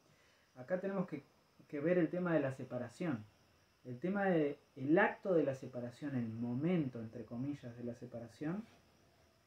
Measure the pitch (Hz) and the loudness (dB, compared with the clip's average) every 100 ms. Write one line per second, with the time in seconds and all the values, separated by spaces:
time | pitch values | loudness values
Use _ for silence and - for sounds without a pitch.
0 | _ _ _ _ _ 127 127 180 196 196 | _ _ _ _ _ -12 -4 -2 0 -2
1 | - 147 - _ _ _ - 147 160 180 | -2 -4 -10 _ _ _ -8 0 4 4
2 | 156 175 175 156 135 131 127 123 117 - | 4 2 2 4 2 -2 -6 -6 -6 -4
3 | 175 113 107 _ _ _ _ _ 123 120 | -2 -2 -6 _ _ _ _ _ -14 -4
4 | 175 202 190 170 143 143 _ 135 135 175 | 0 2 4 4 2 -2 _ -4 4 6
5 | 214 - 202 170 139 131 123 123 120 - | 6 2 2 2 2 -2 -6 -8 -8 -8
6 | 147 131 113 113 120 127 165 180 131 117 | -4 -2 -2 -4 -4 0 2 2 0 -4
7 | 113 117 113 120 139 143 123 120 120 120 | -10 -10 -10 -6 -6 -6 -10 -10 -10 -8
8 | 127 117 113 - 151 202 - - _ _ | -10 -12 -12 -8 -4 -4 -8 -16 _ _
9 | _ _ _ _ | _ _ _ _